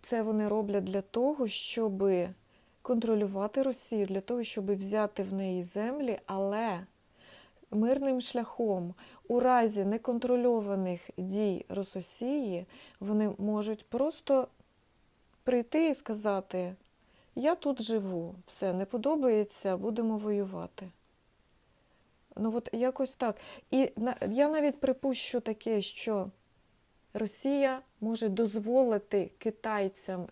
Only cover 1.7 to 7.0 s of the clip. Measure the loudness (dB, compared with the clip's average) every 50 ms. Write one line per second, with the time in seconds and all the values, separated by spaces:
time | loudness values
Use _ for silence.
1.7 | -2 -2 -2 0 0 2 2 2 4 2 2 -2 -6 -12 _ _ _ _ _ _
2.7 | _ _ -4 0 0 2 2 2 2 2 2 0 -2 -2 -4 -2 0 0 0 0
3.7 | 0 -4 -6 -4 -2 -2 0 0 -2 -4 -4 -4 -4 -4 -4 -4 -4 -4 -2 -2
4.7 | -2 -2 -2 -2 0 0 0 0 -2 -4 -4 -4 -4 -4 -2 -2 -2 -4 -4 -6
5.7 | -4 -4 -4 -4 -2 -2 -2 -2 -4 -4 -6 -6 -4 -2 0 0 0 0 -2 -2
6.7 | -4 -4 -8 -12 _ _